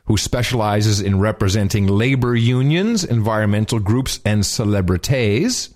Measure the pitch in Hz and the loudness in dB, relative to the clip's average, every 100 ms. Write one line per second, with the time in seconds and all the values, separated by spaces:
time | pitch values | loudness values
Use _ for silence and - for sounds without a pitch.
0 | - 104 - 123 117 120 107 104 107 104 | -2 -2 -2 -4 -2 -2 0 0 2 0
1 | 98 95 107 - 98 107 98 104 98 101 | 0 0 0 0 0 0 0 0 2 2
2 | 123 135 123 120 117 127 135 170 214 226 | 2 0 2 2 2 2 2 0 0 -2
3 | 180 117 107 107 104 104 107 113 98 123 | -2 0 0 0 0 0 0 -2 0 0
4 | 127 - 104 104 98 - 104 104 92 90 | -2 -4 -2 0 0 -2 0 0 0 0
5 | - 135 107 107 233 240 - | 0 0 2 0 0 -4 -8